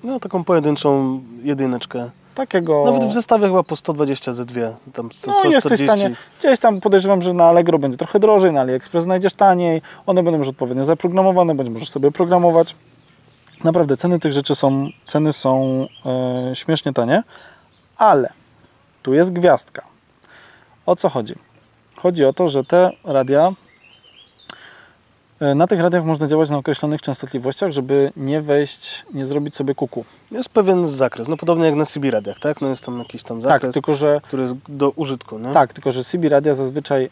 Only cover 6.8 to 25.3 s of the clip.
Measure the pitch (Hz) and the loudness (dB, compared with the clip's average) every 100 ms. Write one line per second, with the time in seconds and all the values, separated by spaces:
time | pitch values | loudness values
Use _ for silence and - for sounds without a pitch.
6.8 | 208 190 190 190 180 175 170 170 170 160 | 2 4 4 2 2 4 6 6 4 2
7.8 | 139 123 165 208 214 208 190 147 127 127 | 0 -4 -2 2 4 6 4 2 0 -2
8.8 | - 170 170 185 190 - 196 180 175 160 | -2 -4 -2 0 -2 2 2 4 0 -2
9.8 | - - - 185 170 160 135 135 123 127 | -6 -12 -2 0 2 0 -2 -4 -6 -2
10.8 | 139 165 180 185 190 185 170 143 127 110 | 0 0 0 2 2 2 2 0 -4 -6
11.8 | - 139 139 151 175 180 175 165 170 - | -8 0 0 0 0 4 4 4 0 -6
12.8 | _ _ _ _ _ _ _ _ 165 170 | _ _ _ _ _ _ _ _ 0 2
13.8 | 151 135 175 175 160 139 139 143 139 135 | 0 0 0 0 0 -2 -2 0 0 0
14.8 | 143 - - 151 156 143 131 131 135 131 | -4 -10 -4 -2 0 0 0 0 0 -4
15.8 | 131 - 135 127 127 127 127 131 - 160 | -6 -10 -8 -4 -4 -6 -8 -8 -4 -2
16.8 | 147 127 117 175 - - - _ _ _ | -2 -2 2 0 0 -18 -20 _ _ _
17.8 | _ - 220 151 123 _ _ _ _ _ | _ 2 4 4 2 _ _ _ _ _
18.8 | _ _ - 139 185 175 175 131 - - | _ _ 0 2 2 2 4 4 0 -18
19.8 | - _ _ _ _ - - _ _ _ | -20 _ _ _ _ -20 -20 _ _ _
20.8 | - 180 185 135 107 - _ _ _ _ | -2 0 0 -2 -8 -14 _ _ _ _
21.8 | _ - 180 175 135 139 175 135 127 175 | _ -4 -2 2 2 2 0 0 2 2
22.8 | 180 - 180 139 131 139 175 190 _ _ | 2 0 -2 -2 2 2 2 -2 _ _
23.8 | _ _ _ - - _ - - - - | _ _ _ -20 -20 _ -20 -18 -20 -20
24.8 | _ _ _ _ _ | _ _ _ _ _